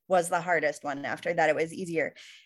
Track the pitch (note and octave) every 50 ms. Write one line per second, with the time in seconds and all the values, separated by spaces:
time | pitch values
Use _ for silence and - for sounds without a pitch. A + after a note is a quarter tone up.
0 | _ - F#3 F3+ E3+ F3 F3+ E3+ D#3+ F3+ F3 D#3 D3+ D3 D3+ - - C#3+ C#3 C#3
1 | C#3 A#2+ B2+ D3+ - E3+ F3 E3+ D#3+ D#3 D3 C#3 E3 E3 - - F#3+ E3+ E3 D#3
2 | C#3 - - - - - - - -